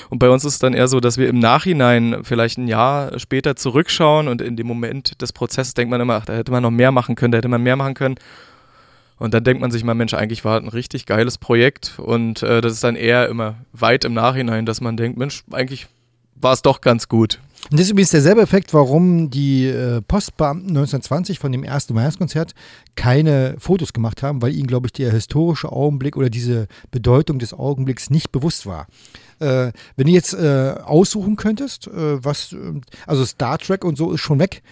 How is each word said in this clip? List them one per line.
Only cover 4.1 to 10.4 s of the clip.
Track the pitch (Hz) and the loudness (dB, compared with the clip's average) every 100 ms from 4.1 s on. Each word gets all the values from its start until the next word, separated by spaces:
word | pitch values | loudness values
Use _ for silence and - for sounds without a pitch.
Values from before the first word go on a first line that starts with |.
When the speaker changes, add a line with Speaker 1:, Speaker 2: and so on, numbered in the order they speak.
| 151 151 | 4 2
Speaker 1:
und | 120 | -2
in | 120 117 | -4 -6
dem | 120 | -6
Moment | 117 117 135 - - | -6 -6 -6 -8 -8
des | 123 | -10
Prozesses | - 120 - 131 | -6 -6 -4 -4
denkt | - 120 | -2 -2
man | 123 | 0
immer, | 120 107 | 0 -2
„Ach, | 110 | -2
da | |
hätte | 113 117 | -6 -2
man | 123 | 0
noch | 120 | 2
mehr | 117 127 | 4 4
machen | 131 120 120 | 4 0 0
können, | 120 | 0
da | 117 | 2
hätte | 120 | 0
man | 123 | 0
mehr | 123 135 | 0 0
machen | 139 131 | -2 -2
können.“ | 135 131 - - - _ _ _ _ _ _ - | -4 -4 -12 -20 -20 _ _ _ _ _ _ -8
Und | 117 | -2
dann | 117 | 0
denkt | 120 127 | 2 0
man | 123 | 0
sich | 117 | -4
mal, | 120 117 | -2 -2
„Mensch, | 113 | -2
eigentlich | - 110 117 | -2 -4 -4